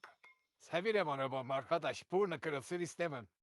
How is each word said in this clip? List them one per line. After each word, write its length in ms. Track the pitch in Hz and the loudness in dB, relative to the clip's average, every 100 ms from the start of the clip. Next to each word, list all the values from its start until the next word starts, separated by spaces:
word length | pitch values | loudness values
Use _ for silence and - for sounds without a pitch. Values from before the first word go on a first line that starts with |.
| - - - _ _ _ | -16 -20 -20 _ _ _
Severim 500 | - 165 208 208 160 | -2 0 2 2 2
arabamı 460 | 139 135 131 123 | 2 0 -2 0
arkadaş. 580 | 135 123 165 147 120 - | -2 2 0 0 -4 0
Burnu 280 | 180 202 156 | 2 2 0
kırılsın 400 | 160 143 - 175 | -2 -4 -2 -4
istemem. 480 | 170 - 170 139 110 _ | -4 -2 -2 -2 -10 _